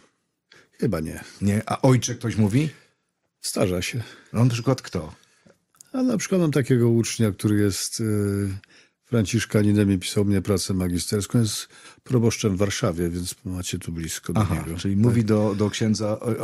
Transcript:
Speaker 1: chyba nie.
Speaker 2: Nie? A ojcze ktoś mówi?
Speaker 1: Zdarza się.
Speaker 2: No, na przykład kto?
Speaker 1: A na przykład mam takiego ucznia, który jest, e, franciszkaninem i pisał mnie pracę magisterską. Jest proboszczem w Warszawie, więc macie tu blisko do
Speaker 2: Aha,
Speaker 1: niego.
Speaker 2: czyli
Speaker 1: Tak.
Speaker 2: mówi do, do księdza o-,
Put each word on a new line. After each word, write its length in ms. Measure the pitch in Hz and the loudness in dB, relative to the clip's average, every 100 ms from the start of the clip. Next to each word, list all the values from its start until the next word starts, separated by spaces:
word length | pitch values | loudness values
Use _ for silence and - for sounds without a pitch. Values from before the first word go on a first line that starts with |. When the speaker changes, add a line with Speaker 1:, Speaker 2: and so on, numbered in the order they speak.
| _ _ _ _ _ - _ - | _ _ _ _ _ -20 _ -4
Speaker 1:
chyba 200 | 139 85 | -2 -2
nie. 240 | 78 82 - - | -4 -10 -14 -4
Speaker 2:
Nie? 200 | 101 104 - | 0 0 -2
A 140 | - | 2
ojcze 320 | 135 127 - | 4 4 0
ktoś 220 | 117 117 95 | -6 -4 0
mówi? 320 | 107 120 156 - _ _ _ _ _ _ | 2 2 0 -6 _ _ _ _ _ _
Speaker 1:
Zdarza 400 | - - 95 90 | -8 -2 -2 -2
się. 200 | - 123 - - - | -4 -6 -10 -16 -6
Speaker 2:
No, 120 | 104 | 2
na 60 | 123 | 2
przykład 320 | 117 117 131 | 2 0 -2
kto? 320 | - 87 78 - _ _ _ _ _ - - | -4 -8 -8 -14 _ _ _ _ _ -20 -10
Speaker 1:
A 100 | 262 | -2
na 140 | 254 220 | 0 0
przykład 220 | - 190 | 0 0
mam 100 | 165 | 2
takiego 380 | 147 127 127 120 | 2 2 4 4
ucznia, 420 | 117 107 - 110 | 4 2 0 0
który 280 | 95 107 104 | 2 2 2
jest, 400 | 104 95 - - | 2 0 -6 -4
e, 40 | 110 104 101 101 101 98 - _ _ _ | -2 0 0 -2 -4 -6 -14 _ _ _
franciszkaninem 880 | _ 120 98 113 - 110 104 104 98 | _ 0 2 0 2 2 4 4 4
i 60 | 98 | 2
pisał 260 | - - | 0 0
mnie 180 | 101 98 | 2 0
pracę 320 | 92 95 - | 0 -2 -2
magisterską. 640 | 95 90 87 - 104 98 123 | -2 -2 -2 -2 -4 0 0
Jest 300 | 110 - - - - - | 0 -2 -10 -18 -20 -18
proboszczem 520 | - 123 113 - 110 92 | -2 2 2 2 0 0
w 20 | |
Warszawie, 500 | 101 - 110 82 87 | 0 0 -2 0 -2
więc 240 | 87 90 - | -2 -6 -8
macie 340 | 95 90 87 90 | -8 -8 -6 -8
tu 140 | - | -8
blisko 400 | 82 80 - - | -8 -8 -8 -2
do 80 | 85 | 0
Speaker 2:
Aha, 140 | 101 | 0
Speaker 1:
niego. 240 | 80 80 87 | -2 -4 -6
Speaker 2:
czyli 160 | 98 | -2
Speaker 1:
Tak. 80 | 98 | 2
Speaker 2:
mówi 220 | 120 117 | 2 4
do, 300 | 107 107 104 | 2 2 2
do 160 | 101 104 | 0 -2
księdza 500 | - 110 101 107 107 | 0 0 0 -2 -4
o-, 180 | - 110 | -4 -2